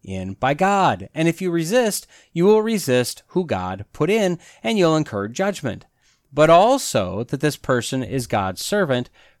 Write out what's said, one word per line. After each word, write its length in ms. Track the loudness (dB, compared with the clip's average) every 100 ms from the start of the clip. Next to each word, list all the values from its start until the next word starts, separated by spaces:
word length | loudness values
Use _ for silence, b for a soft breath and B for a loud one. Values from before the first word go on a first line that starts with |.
in 300 | -12 -10 -8
by 200 | -4 -2
God. 560 | 0 0 2 2 0 -6
And 140 | -2 -2
if 140 | 0
you 100 | -2
resist, 540 | -2 0 0 0 -2 -10 b b
you 120 | 2 4
will 160 | 4
resist 600 | 2 -2 0 0 0 -6 _
who 180 | -4 -2
God 400 | -4 -4 -8 -12
put 160 | -4 -2
in, 300 | 0 0 -2 B B
and 160 | -2 2
you'll 200 | 2 2
incur 320 | -2 -4 -6
judgment. 560 | -4 -4 -4 -8 -8 -14 _ _ _ _
But 160 | 2 6
also 760 | 8 6 2 0 -2 -2 -4
that 160 | -6 -2
this 160 | -2 -2
person 480 | -2 -2 -2 -6
is 240 | -4 -6 -4
God's 340 | -2 -2 -6
servant 480 | -4 -2 0 -2 -4 b b b